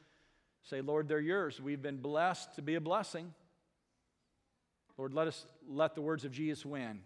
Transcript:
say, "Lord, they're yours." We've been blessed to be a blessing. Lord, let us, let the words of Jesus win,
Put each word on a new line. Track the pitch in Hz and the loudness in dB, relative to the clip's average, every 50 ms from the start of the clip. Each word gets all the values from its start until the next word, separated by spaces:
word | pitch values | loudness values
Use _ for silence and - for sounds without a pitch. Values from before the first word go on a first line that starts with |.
| - _ _ _ _ _ _ _ _ _ _ _ | -20 _ _ _ _ _ _ _ _ _ _ _
say, | - - 143 135 | -10 -6 -4 -2
"Lord, | 135 143 151 151 151 | 0 2 2 2 4
they're | 147 156 151 | 4 2 2
yours." | 151 160 185 202 180 147 - - | 4 4 2 2 2 0 -2 -4
We've | 131 143 143 139 | -4 -4 -2 -2
been | 135 147 139 | -2 -4 -4
blessed | 131 127 147 147 156 170 185 175 - - - - | -2 -2 0 4 4 4 4 2 0 -6 -12 -10
to | - | -6
be | 143 151 160 | -2 0 0
a | 165 | 0
blessing. | 151 160 180 214 202 - - 165 170 180 160 - _ _ _ _ _ _ _ _ _ _ _ _ _ _ _ _ _ _ _ _ _ _ _ _ _ _ _ _ _ _ - | 2 2 2 2 0 -2 -6 -8 -8 -10 -14 -18 _ _ _ _ _ _ _ _ _ _ _ _ _ _ _ _ _ _ _ _ _ _ _ _ _ _ _ _ _ _ -8
Lord, | - 135 135 135 | -6 -4 -2 2
let | 156 160 | 2 2
us, | 160 - - - - - - - | 2 0 -4 -10 -18 -20 -18 -10
let | 131 135 143 160 156 160 | -2 2 4 4 4 2
the | 160 | 0
words | 147 156 160 147 123 | 0 0 0 0 -2
of | 139 123 | -4 -4
Jesus | 135 156 156 147 139 - | -4 -4 -4 -4 -6 -6
win, | 139 143 139 123 113 107 98 95 | -6 -6 -6 -6 -6 -8 -10 -12